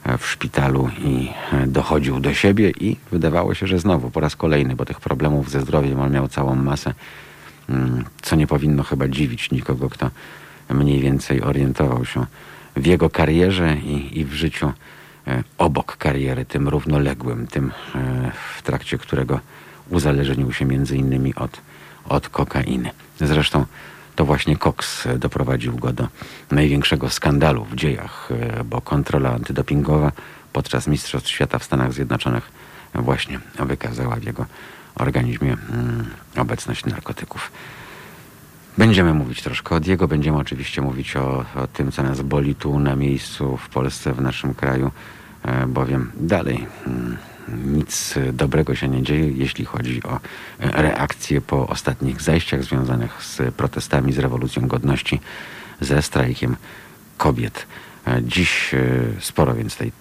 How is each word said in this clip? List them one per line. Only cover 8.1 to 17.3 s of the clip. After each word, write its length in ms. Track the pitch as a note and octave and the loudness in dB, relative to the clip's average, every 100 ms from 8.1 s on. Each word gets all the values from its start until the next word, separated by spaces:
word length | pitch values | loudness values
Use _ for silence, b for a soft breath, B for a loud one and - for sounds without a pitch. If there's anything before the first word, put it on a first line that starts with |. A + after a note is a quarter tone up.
| - | -10
co 140 | - E2 | 0 2
nie 100 | D2+ | 4
powinno 360 | D2 D2+ C#2+ | 4 4 2
chyba 260 | C#2 C#2 C#2 | 2 0 0
dziwić 420 | C2 C#2 A#1 - | 2 0 -2 -2
nikogo, 400 | B1+ - B1+ - | -2 0 -2 -2
kto 200 | - B1+ B B B B B - | -2 -4 B B B B B -2
mniej 300 | C2+ C#2+ C#2 | 2 4 4
więcej 420 | C2+ - - C2+ | 4 2 2 0
orientował 640 | - C#2 C2+ C2 C#2+ B1 | 2 2 2 2 2 2
się 220 | A#1+ B1 B1 B B B B - | 0 -2 -4 B B B B 0
w 100 | C#2+ | 4
jego 240 | F2 E2 | 6 4
karierze 640 | - D#2 E2 F2+ F#2 E2+ D2 | 4 4 6 4 4 2 2
i, 420 | D2 C#2+ C#2 D#2 | 0 -4 -4 -4
i 60 | |
w 80 | C#2+ | -4
życiu, 400 | D2 D#2+ - D2 - B B B B C2 | -2 -2 0 -4 -4 B B B B -4
e, 160 | B1+ - - | -4 -4 0
obok 380 | - - - - | 0 0 -4 -4
kariery, 480 | D2+ C#2 C2+ B1+ | -2 0 0 -2
tym 240 | - - C#2 | -4 -2 0
równoległym, 760 | D2 - D2 C#2 C2 B1 | 0 2 2 2 0 -4